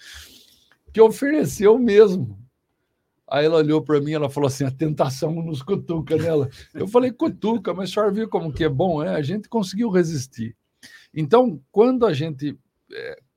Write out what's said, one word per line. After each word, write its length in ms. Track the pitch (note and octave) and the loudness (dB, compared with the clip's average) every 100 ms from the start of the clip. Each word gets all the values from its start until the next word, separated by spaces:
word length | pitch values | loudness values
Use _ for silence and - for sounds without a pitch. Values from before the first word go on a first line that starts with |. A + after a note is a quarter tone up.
| - - - - _ _ _ _ _ - | -20 -20 -20 -20 _ _ _ _ _ 4
que 40 | |
ofereceu 760 | A3 A3 C#4 D4+ E3+ - G3+ A#3 | 6 4 -2 0 -2 2 4 4
mesmo. 580 | A#3+ G3+ G#3+ F#3 A#2+ G2 A#2+ _ _ _ _ _ _ _ - | 6 6 6 6 -4 -10 -20 _ _ _ _ _ _ _ -4
Aí 160 | C#3+ D#3 | 0 2
ela 120 | E3 | 4
olhou 260 | D3+ D#3 | 4 2
pra 180 | D3+ D3+ | 2 0
mim, 120 | C#3+ | 0
ela 180 | D#3 C#3+ | -2 -2
falou 160 | C3+ C#3+ | 0 -2
assim: 160 | B2+ | 0
"A 80 | C#3 | -4
tentação 600 | C3 D#3 D3+ D3 C3 D#3 E3+ | -2 -4 0 -2 -2 -4 -4
nos 180 | E3 C#3+ | -6 -8
cutuca, 560 | - G3 - E3 D#3 D#3+ | -4 -6 -4 -6 -2 -2
né?" 80 | E3 | 0
Ela, 240 | D#3 B2+ - - | 0 -2 -6 -18
eu 140 | - F#3+ | -10 0
falei: 240 | A#3+ B3+ | 0 0
"Cutuca, 600 | A#3+ - F#3 G#3 A#3 - | -2 -4 -4 -4 -2 -4
mas 200 | F3 G3 | -6 -6
a 20 | |
senhora 180 | - G#3 | -2 0
viu 160 | G3 A3 | 0 -4
como 240 | G3 E3 | -4 -4
que 120 | C3 | -2
é 60 | D#3 | -2
bom, 340 | C3+ F#3 D#3 | 0 0 0
é? 60 | E3+ F3 | -2 -4
A 60 | |
gente 260 | C3+ G#3 G#3 | -4 -6 -4
conseguiu 440 | A3+ F#3+ F#3+ A#3 | -4 -4 -4 -2
resistir." 640 | F#3 E3 D#3 B2+ - A2+ - _ _ - - _ | 0 -2 -6 -8 -10 -12 -12 _ _ -20 -20 _
Então, 480 | D#3 D3+ A#3 B3+ D3+ _ | -8 2 2 2 -2 _
quando 320 | G3 A#3+ C4 | 0 2 2
a 100 | A3+ | 0
gente, 440 | C#3 E3 C3 C#3+ C#3 _ _ _ | 0 -4 -6 -10 -10 _ _ _
é, 280 | - B1 - _ | -16 -16 -16 _